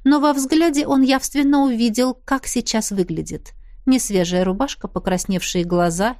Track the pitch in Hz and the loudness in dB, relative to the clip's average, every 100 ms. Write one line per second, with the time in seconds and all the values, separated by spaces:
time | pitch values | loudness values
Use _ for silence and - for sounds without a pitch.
0 | 269 294 294 277 262 320 339 285 269 269 | 2 4 4 0 0 2 2 0 0 2
1 | 262 262 - 285 277 285 269 226 233 214 | 4 2 -2 0 2 4 2 2 0 2
2 | 254 254 - 269 - 240 - 220 - 196 | 0 -2 -4 -4 -2 -4 -2 -4 -2 -2
3 | 175 160 156 - - - - - 262 262 | -2 -4 -8 -12 -14 -20 -20 -6 0 0
4 | - 190 175 180 185 190 269 - - 180 | 2 0 0 0 0 -2 -4 -6 -10 -6
5 | 185 180 - 185 - 180 175 175 175 170 | -2 -2 -2 -4 -2 -4 0 0 0 0
6 | 220 247 | -2 -2